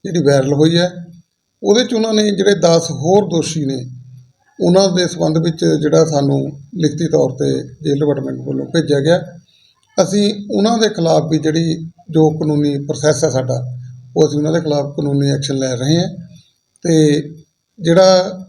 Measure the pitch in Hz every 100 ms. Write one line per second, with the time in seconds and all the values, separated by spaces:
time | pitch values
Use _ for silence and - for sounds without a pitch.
0 | - 170 139 139 131 143 160 170 180 -
1 | - - _ _ _ _ 202 214 247 226
2 | 226 214 214 196 196 202 170 165 165 127
3 | 156 202 180 165 - 160 135 131 123 -
4 | - - - _ _ - 175 180 196 180
5 | 175 160 165 160 170 165 170 156 151 160
6 | 160 143 139 139 135 - - 202 151 156
7 | 160 151 135 127 139 131 - - 156 143
8 | 147 131 131 127 131 135 135 170 151 143
9 | 139 180 - - _ _ _ _ _ -
10 | 156 208 202 208 202 214 214 233 214 -
11 | 165 156 156 156 156 160 165 165 - _
12 | - 156 156 156 151 147 147 143 143 151
13 | 151 151 156 131 127 123 - - - -
14 | - - 151 147 151 165 160 143 143 156
15 | 143 143 139 139 139 135 131 123 135 165
16 | 190 - - - _ _ _ _ 170 160
17 | 151 147 143 - _ _ _ - 165 170
18 | 190 185 190 185